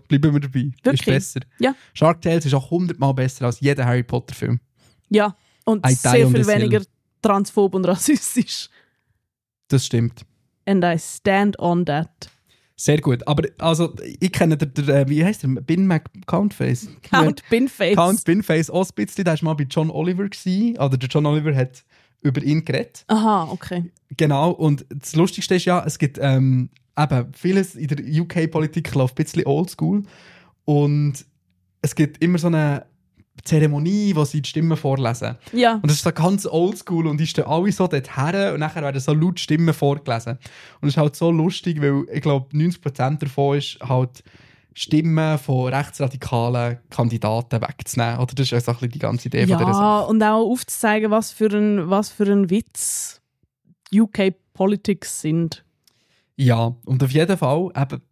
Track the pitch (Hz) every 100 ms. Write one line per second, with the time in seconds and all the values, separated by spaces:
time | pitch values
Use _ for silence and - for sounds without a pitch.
0 | - 143 151 147 143 131 139 - 254 139
1 | - 135 - 131 - - 247 269 _ -
2 | 156 165 170 165 151 139 135 170 180 -
3 | 139 131 131 - 123 120 139 139 123 123
4 | 120 123 - - 117 120 _ _ _ _
5 | - 208 208 - _ _ - 214 127 131
6 | 123 127 131 123 208 208 - 208 190 _
7 | _ _ 214 196 196 - 196 190 180 185
8 | - 294 - 247 - - - _ _ _
9 | _ _ _ _ _ _ - 135 - 120
10 | 117 - - _ _ _ - 196 175 165
11 | - - 202 196 202 - 175 175 170 147
12 | 165 - - _ _ _ _ - - 151
13 | 156 120 143 147 - - 165 160 170 -
14 | - - 185 - 170 151 147 151 143 139
15 | 139 151 180 214 131 131 131 165 190 160
16 | - - - 175 202 - 127 120 - -
17 | - 262 160 143 - 233 262 - 175 196
18 | 175 190 - 185 - 160 156 175 190 -
19 | 208 - 180 156 160 151 135 160 156 151
20 | 170 185 202 - 185 190 233 233 139 131
21 | 131 151 151 151 156 135 127 - _ _
22 | _ _ 147 139 135 156 160 139 - -
23 | - 220 220 202 160 180 - 180 170 _
24 | - 131 156 139 170 - 156 139 - 143
25 | - 156 196 - - 185 185 180 165 -
26 | 143 - 139 131 131 131 123 _ _ -
27 | 147 127 120 - 175 196 190 - 147 147
28 | 151 156 170 175 160 160 156 170 160 139
29 | 127 - 156 160 139 143 180 - 156 202
30 | 202 - - - _ _ - 147 147 147
31 | 147 - - _ _ _ _ - 143 -
32 | 151 - 170 175 170 160 151 139 - _
33 | _ _ _ - - 156 151 143 165 208
34 | 202 156 143 151 135 156 165 156 139 135
35 | 117 120 113 120 - 233 240 226 156 151
36 | 175 160 175 196 165 160 180 208 - 170
37 | 160 147 160 - 135 156 202 202 180 143
38 | 131 - 147 196 196 165 156 170 143 135
39 | 131 151 175 180 - 156 165 - 143 143
40 | 139 113 113 127 - - - - 147 147
41 | 147 - 170 165 170 190 180 151 143 139
42 | 139 135 151 139 131 147 170 175 147 -
43 | 127 151 143 - 139 143 139 - 120 131
44 | 127 - - - - _ _ - - 156
45 | 165 160 156 151 - 127 127 131 147 -
46 | 135 131 - 120 117 123 120 120 _ -
47 | 120 113 107 113 - 117 - - - -
48 | 117 120 127 131 131 120 120 120 123 143
49 | - 123 123 - 185 170 185 196 208 208
50 | - 220 214 220 226 254 - - 220 214
51 | 214 220 220 - 214 208 208 202 165 196
52 | 208 - 202 202 185 202 - - - -
53 | - - _ _ _ _ _ _ - 202
54 | 214 - 196 180 _ - 190 202 - 185
55 | - - 160 165 165 - _ _ _ _
56 | _ _ _ - 127 117 117 120 - 127
57 | 135 147 175 185 131 156 185 135 135 127
58 | _